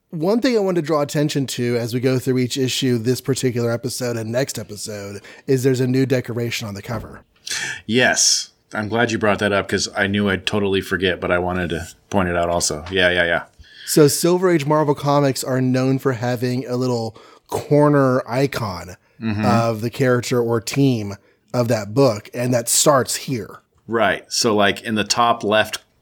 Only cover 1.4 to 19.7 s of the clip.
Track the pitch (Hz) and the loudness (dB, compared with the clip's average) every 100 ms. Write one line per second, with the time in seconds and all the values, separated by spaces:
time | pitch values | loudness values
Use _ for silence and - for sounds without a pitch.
1.4 | 131 - 120 120 117 123 127 131 131 127 | -4 -2 -2 -2 -2 -2 0 0 0 0
2.4 | 123 139 131 - 135 123 110 123 - 131 | 0 0 -2 0 0 0 0 -2 -2 -2
3.4 | 131 120 117 117 127 - 123 117 113 120 | -2 0 -2 -2 -6 -6 -4 -4 -4 -2
4.4 | 139 - 104 101 - 104 101 101 - - | -2 -6 -12 -12 -10 -10 -10 -14 -16 -12
5.4 | - 135 131 127 127 127 131 127 123 117 | 0 2 2 2 2 2 2 0 -2 -6
6.4 | 120 - 110 101 - 113 92 - _ _ | -4 -6 -8 -12 -8 -10 -10 -16 _ _
7.4 | - - - - - 120 117 73 - - | -10 -8 -6 -10 -2 2 4 4 2 0
8.4 | - _ _ 107 104 113 120 110 107 95 | -4 _ _ -8 -2 0 0 2 0 2
9.4 | 104 101 95 101 - - 98 104 101 92 | 2 0 0 -2 -2 -2 0 0 0 0
10.4 | - 104 101 98 95 92 92 85 - 90 | -2 -2 0 0 -2 -2 0 -2 0 0
11.4 | 90 90 87 82 85 - - 101 90 87 | 0 -2 -2 -4 -8 -16 -4 -2 0 0
12.4 | 85 87 - 78 85 95 90 90 85 82 | 0 0 -2 -4 -4 2 2 4 2 0
13.4 | - _ - - - - 143 - 170 180 | -4 _ -20 -18 -2 4 4 4 0 2
14.4 | 185 170 139 156 147 139 143 143 139 131 | 2 0 2 0 2 0 2 2 2 0
15.4 | - 131 127 127 131 135 139 117 123 123 | -2 0 0 0 2 0 0 -2 -4 -2
16.4 | 127 123 123 123 127 120 113 - - - | -2 -4 -4 -4 -2 -2 -4 -10 -20 -20
17.4 | - - - 147 147 143 135 127 - 120 | -10 -8 2 4 6 6 4 2 0 -2
18.4 | 139 - 107 95 90 95 _ - 113 104 | 0 -2 -6 -8 -12 -18 _ -8 -4 0
19.4 | 104 117 117 | 2 2 2